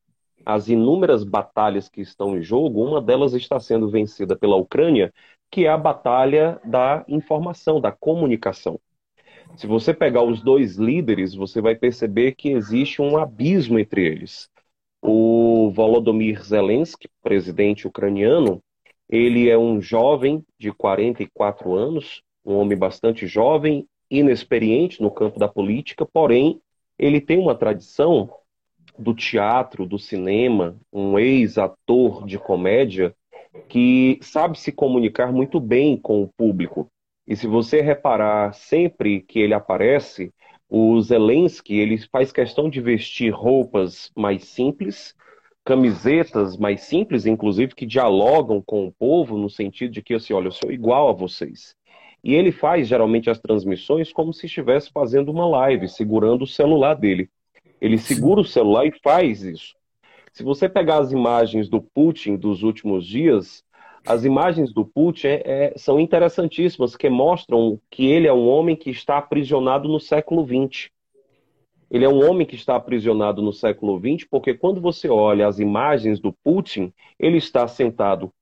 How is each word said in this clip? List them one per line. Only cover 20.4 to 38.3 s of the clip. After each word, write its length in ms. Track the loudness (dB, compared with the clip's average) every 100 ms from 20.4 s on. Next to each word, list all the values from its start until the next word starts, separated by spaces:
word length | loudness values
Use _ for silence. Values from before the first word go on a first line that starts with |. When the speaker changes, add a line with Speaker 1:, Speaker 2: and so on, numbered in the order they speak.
| -8 _
Speaker 1:
de 140 | -12
quarenta 500 | -4 -2 0 -2 -4
e 60 | -8
quatro 400 | -4 -4 -4 -4
anos, 480 | -2 -2 -6 -10 -18 _ _
um 120 | -4
homem 240 | -2 0 0
bastante 480 | -2 -2 -2 -2 -4
jovem, 600 | 0 2 2 0 -2 -6 _ _
inexperiente 920 | 2 2 2 -2 0 2 2 0 -2
no 80 | -4
campo 280 | -2 -4 -2
da 100 | -4
política, 580 | -2 -4 -4 -8 -8 -4
porém, 520 | 0 4 4 2 -2 _ _ _ -4
ele 220 | 0 0
tem 180 | 2 2
uma 160 | 2
tradição 760 | 0 -2 -2 -6 0 2 2 0 -10 _ _ _ _ _ -8
do 160 | -6
teatro, 680 | -4 -4 -2 0 0 -2 -8
do 140 | -8 -8
cinema, 800 | -8 -6 -2 0 2 0 -2 -6 _
um 280 | -8 -2 0
ex-ator 1080 | 2 2 2 0 -4 -4 0 2 2 -2
de 140 | -10 -10
comédia, 760 | -4 -2 2 2 0 0 -4 -4 _ -20 -20 -20 -4
que 500 | 2 4 4 2 0
sabe 360 | -4 -2 -2 -4
se 140 | -10
comunicar 580 | -2 0 2 0 0 -2
muito 300 | -2 -2 -4
bem 340 | 0 2 2
com 280 | 0 0 -2
o 60 | -2
público. 600 | -2 0 0 -4 -8 -12 _ _ _ -10
E 100 | -6
se 100 | -2
você 340 | -2 2 0
reparar, 720 | 2 0 0 0 0